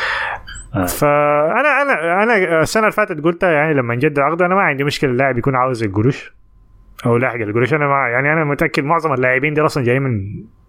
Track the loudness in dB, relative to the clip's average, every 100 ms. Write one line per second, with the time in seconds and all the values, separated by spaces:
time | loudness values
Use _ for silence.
0 | -6 -6 -8 -10 -14 -16 -8 -4 -4 -2
1 | 0 2 2 2 0 0 0 0 0 0
2 | 0 0 2 2 2 2 2 0 0 0
3 | -2 -2 -2 0 2 2 2 0 0 0
4 | 0 0 0 0 2 2 0 0 -2 -2
5 | 0 2 0 0 0 0 0 -2 -2 0
6 | 0 0 -6 -20 -20 -20 -20 -20 -20 -6
7 | 0 0 0 -2 -2 0 2 2 2 0
8 | 0 0 2 0 0 0 0 0 0 0
9 | 0 0 2 2 0 0 0 2 2 2
10 | 0 -2 -4 -10 -16 -20